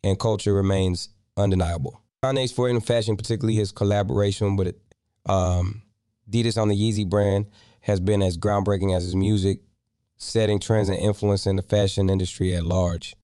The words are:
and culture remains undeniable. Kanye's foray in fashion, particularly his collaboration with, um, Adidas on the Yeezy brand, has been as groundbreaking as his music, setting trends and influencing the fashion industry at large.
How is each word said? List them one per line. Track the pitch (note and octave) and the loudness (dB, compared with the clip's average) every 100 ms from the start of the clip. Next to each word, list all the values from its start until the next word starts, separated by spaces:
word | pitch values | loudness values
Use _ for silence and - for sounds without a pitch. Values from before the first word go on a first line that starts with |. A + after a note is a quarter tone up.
and | G2+ F#2+ | 0 0
culture | A#2 G#2 G#2 | 0 -2 0
remains | G2 G2 G2 F#2+ F2 - _ _ - | 2 2 0 0 -2 -8 _ _ -2
undeniable. | G2+ F#2 E2+ E2 C2 - _ _ | 2 2 0 -4 -8 -10 _ _
Kanye's | C3 C3+ B2+ | -4 -2 -2
foray | - B2 | -2 0
in | A#2 | 0
fashion, | G#2+ A#2 G#2+ G#2 | 0 0 0 -4
particularly | - A2+ A2 A2 | -2 -2 0 0
his | G2+ | -2
collaboration | - G2+ G#2 F#2+ E2 G2+ F#2+ G2+ G2 | 0 0 2 0 0 0 0 0 0
with, | F2+ - _ _ _ _ - | -2 -4 _ _ _ _ -2
um, | F#2+ F#2 F2+ F2+ G#2 _ _ _ _ - | 0 2 0 -2 -6 _ _ _ _ -4
Adidas | A2+ A#2 A2+ | 0 0 0
on | G#2+ | 0
the | G2+ | 2
Yeezy | A2 G#2+ G2 | 0 0 0
brand, | G2+ G2+ G2 G#2 - - _ | 2 2 0 -2 -12 -20 _
has | - G2 | -2 0
been | F#2 G#2 | 2 2
as | F#2+ E2 | 2 0
groundbreaking | G2+ G2+ G2 G2 G2 | 0 0 0 0 0
as | F2+ | 0
his | F2 F#2 | 0 0
music, | G2+ G#2 G2 F#2+ _ _ _ _ _ _ | 2 2 2 -2 _ _ _ _ _ _
setting | - A2+ G#2+ G2+ | -4 0 0 0
trends | - A2 G2 | 0 0 2
and | F#2+ | 0
influencing | G#2 G2+ G#2 G2+ G2+ F#2+ | -2 0 0 0 0 -2
the | |
fashion | - G#2 G2 - F#2+ | 0 0 0 0 0
industry | F#2+ F#2 - F#2 | 0 -2 -2 -2
at | F2 E2 | -2 0
large. | F#2 F2+ E2+ - - | 0 0 -4 -10 -20